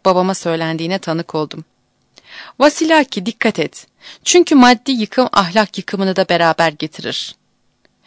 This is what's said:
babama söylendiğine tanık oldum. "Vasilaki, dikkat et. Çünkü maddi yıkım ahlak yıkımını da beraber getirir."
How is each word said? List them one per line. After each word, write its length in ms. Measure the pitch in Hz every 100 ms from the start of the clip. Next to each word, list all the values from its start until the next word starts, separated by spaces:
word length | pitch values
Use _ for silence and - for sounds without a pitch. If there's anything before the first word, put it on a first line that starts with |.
| 190
babama 280 | 180 185
söylendiğine 640 | 190 170 165 160 165 165 190
tanık 360 | 175 160 165 156
oldum. 300 | 151 160 - _ _ _ _ _ _ - - -
"Vasilaki, 640 | 262 - 320 320 277 208 185
dikkat 340 | - 226 190
et. 280 | 147 - - _ - -
Çünkü 320 | - 359 330 285
maddi 360 | 247 240 -
yıkım 360 | 254 214 - 247
ahlak 460 | - 175 202 208 -
yıkımını 380 | - 190 190 185
da 140 | 185
beraber 420 | 170 165 160 165
getirir." 640 | 147 156 - - 135 - - _ _ _ _ _ _